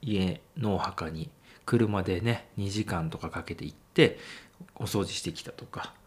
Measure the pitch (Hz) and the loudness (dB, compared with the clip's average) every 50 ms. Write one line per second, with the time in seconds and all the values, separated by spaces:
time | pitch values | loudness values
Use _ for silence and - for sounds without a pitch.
0 | - 117 107 95 95 92 - - - - - 165 120 104 98 87 - - 95 - | -2 0 2 2 2 2 0 -2 -8 -12 -6 -2 0 2 2 2 0 -2 -4 -4
1 | 82 80 80 80 78 - - - - - - - - - 123 117 113 104 104 98 | -6 -6 -4 -6 -8 -8 -10 -16 -20 -20 -20 -14 -2 4 4 6 6 6 2 2
2 | 90 98 92 87 104 120 113 - - - - - 98 98 98 107 104 - 98 85 | 0 2 0 2 2 2 0 0 -2 -8 -6 -4 -4 -2 0 -2 0 0 0 0
3 | 80 80 82 85 - 82 - 87 - - 82 - - - - - - - - - | 0 -2 -4 -6 -8 -8 -8 -8 -8 -8 -8 -8 -8 -10 -10 -12 -20 0 6 8
4 | 151 - - - - - - - - - - - - - - - 120 101 - 104 | 8 8 6 2 -12 -14 -14 -16 -18 -18 -18 -20 -18 -16 -10 -6 -4 0 0 0
5 | 95 95 - - - 85 80 - - - - - - - - - - - - - | 0 0 -2 -6 -4 -6 -6 -6 -8 -12 -12 -14 -14 -12 -10 -10 -10 -10 -12 -14
6 | - | -10